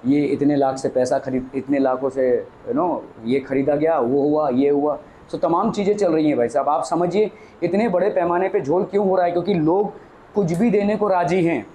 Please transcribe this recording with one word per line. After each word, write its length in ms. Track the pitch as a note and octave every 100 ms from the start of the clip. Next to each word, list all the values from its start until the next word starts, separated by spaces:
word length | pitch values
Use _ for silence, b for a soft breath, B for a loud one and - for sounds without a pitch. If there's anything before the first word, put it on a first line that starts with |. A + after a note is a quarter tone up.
| A#2+
ये 180 | D3 C#3+
इतने 300 | C#3 C#3+ C#3+
लाख 200 | C3+ C3
से 120 | C3
पैसा 300 | C3 B2+ C#3
खरीद, 320 | C3+ B2+ B2+
इतने 240 | C3+ C3 C#3+
लाखों 320 | C3+ C3 C3+
से, 360 | C3 B2+ A#2+ G2 - -
you 80 | A#3+
know, 220 | B3 C#4 - -
ये 160 | A2+ C3+
खरीदा 340 | C3 C3+ C3+ C#3+
गया, 220 | D#3 D#3+
वो 240 | A#2+ C#3
हुआ, 260 | C#3+ D3+ D3
ये 200 | B2 C#3+
हुआ, 300 | C#3+ D3 C#3 B B -
so 100 | E3
तमाम 280 | E3+ F3 A3
चीज़ें 240 | G3 G3 G3+
चल 160 | F#3+
रही 160 | D#3+ D3+
हैं 80 | B2+
भाई 120 | A#2+
साहब। 200 | C#3 C3+
आप 160 | D#3
समझिए 460 | D#3+ E3 F3 F3+ G#3 B B B
इतने 260 | E3+ F#3+ A#3
बड़े 220 | F3+ G3
पैमाने 380 | F#3+ F3 F3 F#3
पे 120 | G#3
झोल 240 | C3+ F3
क्यों 240 | G3+ G3+ G3
हो 80 | F#3
रहा 100 | F3
है, 60 |
क्योंकि 220 | F3 F3
लोग 380 | F3+ D3+ F#3+ G#3 B B B -
कुछ 180 | G#3 F3
भी 180 | E3 A#3
देने 260 | G3+ G3+ G#3+
को 120 | G#3
राजी 360 | F#3 D#3+ F#3
हैं। 220 | E3 C#3 G2+